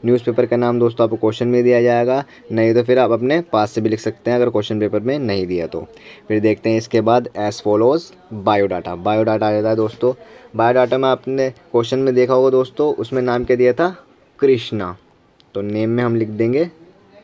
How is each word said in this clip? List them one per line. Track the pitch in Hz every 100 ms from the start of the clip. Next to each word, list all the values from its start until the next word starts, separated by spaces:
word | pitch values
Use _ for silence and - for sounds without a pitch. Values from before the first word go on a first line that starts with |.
| 117
Newspaper | 123 117 117 120
का | 120
नाम | 120 120
दोस्तों | 120 113
आपको | 113 113
question | 110 110 120
में | 123
दिया | 120 120
जाएगा, | 120 117 120 135 139 - -
नहीं | 113 113
तो | 113
फिर | 120 127
आप | 120
अपने | 113 123 160 170
पास | 110 104
से | -
भी | 107
लिख | 107
सकते | 110 - -
हैं | 123
अगर | 120
question | 107 104 107
paper | 104 104
में | 113 147
नहीं | 123 98 90
दिया | 90 80
तो। | 82 - - - - -
फिर | 107
देखते | 107 110 113
हैं | 113
इसके | 113 117
बाद | 113 120 120 -
as | 104 101
follows | 104 104 117 160 - - - 107 98
biodata। | 104 101 92 87 87
बायोडाटा | 92 107 113 110 107
आ |
जाता | 107 107
है | 110
दोस्तों। | 110 - 123 131 - - - 110
Biodata | 117 127 123 131
में | 135
आपने | 127 - 135 131
क्वेश्चन | 127 - 120 117 131
में | 135 123
देखा | 127
होगा | 131 131
दोस्तों, | 131 127 - 147 -
उसमें | 113 131
नाम | 123 120 123
क्या | 123
दिया | 127
था? | 120 175 185 _ _ _ -
Krishna, | 139 123 - 110 92 92 _ _ _ _ _ 98
तो |
name | 104 107 113
में | 117
हम | 123 117
लिख | 107
देंगे | 107 117 135 170 - - _ _ -